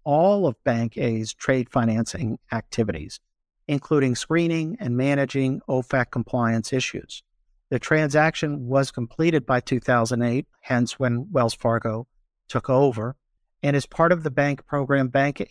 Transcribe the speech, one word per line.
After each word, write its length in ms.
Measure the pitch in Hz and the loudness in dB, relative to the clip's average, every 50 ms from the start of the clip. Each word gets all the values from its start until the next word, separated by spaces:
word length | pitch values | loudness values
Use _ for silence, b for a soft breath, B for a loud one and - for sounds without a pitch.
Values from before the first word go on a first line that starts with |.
| - | -4
all 420 | 151 143 156 170 196 202 202 190 | 0 2 4 4 4 4 2 2
of 180 | 147 113 _ - | 0 -2 _ -2
Bank 360 | 139 117 117 117 113 - - | 0 0 0 0 -2 -2 -2
A's 340 | 139 120 113 110 110 110 - | -2 -2 -2 -2 -4 -6 -10
trade 380 | - - - 135 131 120 - | -8 -2 0 0 0 0 -2
financing 640 | - 135 117 113 110 113 113 - - - - 107 117 - _ - | 0 0 0 2 0 0 -2 -4 -6 -6 -6 -6 -6 -8 _ -8
activities, 680 | 120 113 - - - - 113 104 82 80 76 - - - _ _ _ _ _ _ _ _ _ | -8 -8 -8 -6 -2 -2 -2 -2 -2 -6 -8 -12 -16 -18 _ _ _ _ _ _ _ _ _
including 460 | - 147 139 - - 160 147 135 131 123 | -4 -4 -4 -2 0 2 2 2 2 0
screening 640 | - - - 160 170 170 165 165 165 160 160 202 - | -2 -2 -2 0 2 2 2 0 -2 -2 -4 -6 -6
and 160 | 202 127 120 | -4 -2 0
managing 640 | 123 131 139 143 139 139 127 - 139 135 131 131 - - | 0 0 0 2 0 0 -2 0 -2 0 0 -2 -4 -4
ofac 440 | - 139 127 123 - - 131 120 - | -2 -2 -2 0 0 0 -2 -2 -2
compliance 600 | - 127 113 - - 127 117 113 113 113 110 - | -4 -6 -6 -4 -2 0 0 2 0 0 -2 -2
issues. 520 | 131 127 - - - 104 - - - - _ _ _ _ _ _ _ _ _ - | -2 -2 -2 -4 -6 -10 -12 -12 -18 -20 _ _ _ _ _ _ _ _ _ -6
The 80 | 135 120 | -6 -4
transaction 880 | - - 160 156 156 147 135 151 151 160 - - - 147 147 147 123 | 0 0 0 2 2 2 4 4 4 4 2 -2 -4 -4 -4 -4 -4
was 240 | 120 131 135 139 - | 0 0 0 0 0
completed 560 | - - 117 - - - 160 170 160 147 117 | -4 -8 -8 -6 -2 0 0 2 2 2 2
by 140 | - 131 123 | 2 0 0
two 180 | - - 135 120 | 0 0 -2 -2
thousand 420 | - - 127 120 113 117 127 117 | 0 2 2 2 2 2 0 0
eight, 240 | 120 120 117 135 165 _ _ _ | 0 0 0 -2 -4 _ _ _
hence 380 | - - 131 120 123 - - - | -4 -2 0 0 0 0 -2 -2
when 320 | 135 123 120 120 135 214 | 0 0 0 -2 -4 -2
Wells 240 | 185 131 120 113 - | 0 2 2 0 0
Fargo 500 | - - 120 113 113 - 113 110 113 123 _ _ _ _ _ _ _ _ | -2 0 0 0 0 -2 -4 -4 -6 -8 _ _ _ _ _ _ _ _
took 220 | - - 123 - - | -6 -6 -4 0 2
over. 460 | 131 131 143 139 117 110 107 123 127 _ _ _ _ _ _ _ _ - | 4 4 4 4 2 0 -6 -6 -8 _ _ _ _ _ _ _ _ -4
And 140 | - 143 143 | -2 0 0
as 100 | 143 - | 0 -2
part 280 | - - - 165 170 180 | -2 0 2 4 4 4
of 100 | 170 156 | 2 0
the 80 | 151 | -4
bank 340 | 123 - 143 143 139 - - | -2 0 0 0 -2 -4 -6
program, 440 | - - 143 139 131 139 139 131 123 | -6 -4 -4 0 2 2 2 2 2
Bank 360 | - 139 139 147 139 - - - | 2 2 2 2 0 -4 -8 -4